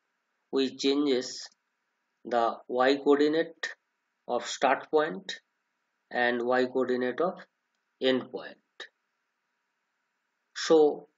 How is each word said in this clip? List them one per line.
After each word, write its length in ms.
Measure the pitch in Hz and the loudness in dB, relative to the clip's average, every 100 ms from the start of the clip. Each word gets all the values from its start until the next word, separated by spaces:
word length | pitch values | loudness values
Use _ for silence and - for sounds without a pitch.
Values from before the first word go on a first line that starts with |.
| _ _ _ _ _ | _ _ _ _ _
we 260 | 135 135 - | -2 -2 -2
changes 680 | 135 143 147 127 127 - - _ _ _ _ _ _ _ | 0 2 2 0 -2 -12 -18 _ _ _ _ _ _ _
the 320 | - 117 117 104 - | -4 -2 0 -4 -6
y 280 | 123 127 143 | 0 2 2
coordinate 800 | 143 143 151 156 170 - - - _ _ _ _ - | 4 4 4 2 -2 -6 -12 -12 _ _ _ _ -6
of 180 | 120 - | -6 -6
start 440 | - 135 135 - | -2 0 0 0
point 500 | 156 156 190 - - _ _ _ _ _ _ - | 0 0 -4 -12 -16 _ _ _ _ _ _ -8
and 320 | 123 120 120 | -2 0 0
y 220 | 120 127 127 | 0 0 0
coordinate 540 | 131 123 123 127 123 | -2 -2 -2 -2 -2
of 140 | 175 185 - _ _ _ _ - | -4 -4 -14 _ _ _ _ -4
end 300 | 131 127 107 | 0 0 -2
point. 260 | - 73 - _ - - _ _ _ _ _ _ _ _ _ _ _ _ _ _ _ _ - | -12 -14 -20 _ -20 -20 _ _ _ _ _ _ _ _ _ _ _ _ _ _ _ _ -6
So 520 | - 160 147 135 - | 4 6 6 2 -12